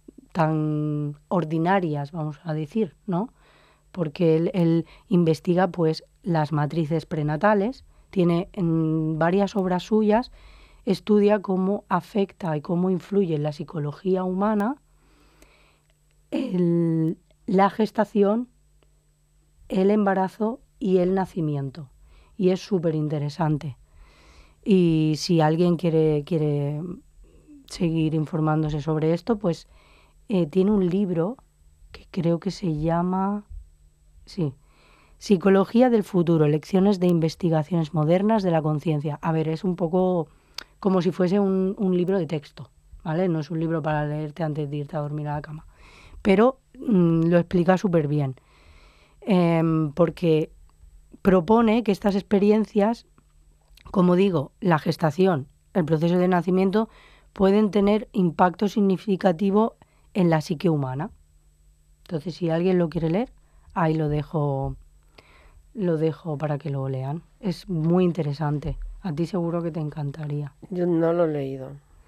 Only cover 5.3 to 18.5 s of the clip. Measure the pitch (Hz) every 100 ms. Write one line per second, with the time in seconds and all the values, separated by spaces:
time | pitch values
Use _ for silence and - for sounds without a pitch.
5.3 | 156 - 175 185 170 160 160 - _ 208
6.3 | 165 147 151 147 160 151 165 - 160 151
7.3 | 151 208 214 208 269 - _ _ 190 175
8.3 | 170 - - 170 165 160 160 156 156 165
9.3 | 185 196 208 180 180 - 220 208 214 254
10.3 | - - - - _ - 180 - 208 202
11.3 | 208 180 185 185 202 - 180 - 214 196
12.3 | - 175 151 147 175 185 180 - 202 185
13.3 | 151 151 147 156 170 147 147 185 185 185
14.3 | 185 208 214 208 285 _ _ _ _ _
15.3 | _ _ _ _ _ _ _ _ _ -
16.3 | 269 262 180 175 170 165 160 160 190 _
17.3 | _ - 190 196 - 208 - 202 208 202
18.3 | 220 247